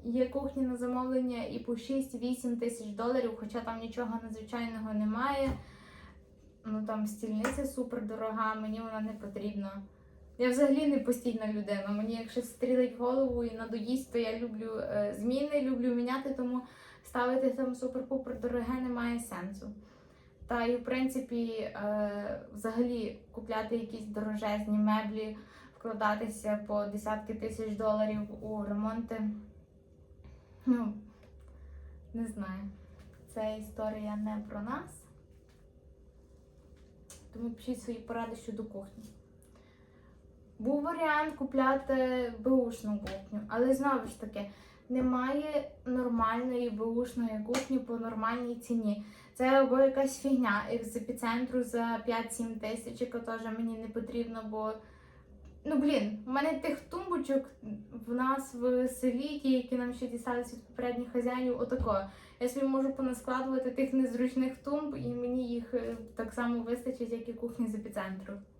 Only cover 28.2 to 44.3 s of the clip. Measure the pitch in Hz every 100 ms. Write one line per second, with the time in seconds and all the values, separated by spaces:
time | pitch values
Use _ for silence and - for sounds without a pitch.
28.2 | 208 - 214 214 202 202 214 220 233 226
29.2 | 214 214 - - - - - - - -
30.2 | - - - - 254 240 220 - - -
31.2 | - - - - - - - - - 226
32.2 | 226 214 190 190 202 - - - - -
33.2 | - - 214 214 214 - 214 214 214 208
34.2 | 214 208 - 208 214 294 349 - - -
35.2 | - - - - - - - - - -
36.2 | - - - - - - - - - -
37.2 | - 220 233 233 - 254 - 226 - 233
38.2 | 226 226 - 208 214 196 196 - 214 -
39.2 | - - - - - - - - - -
40.2 | - - - - 220 294 302 339 320 302
41.2 | 311 294 269 269 262 269 - 262 254 254
42.2 | 240 226 226 262 233 226 208 208 196 190
43.2 | - 208 214 226 254 269 277 262 - -
44.2 | 208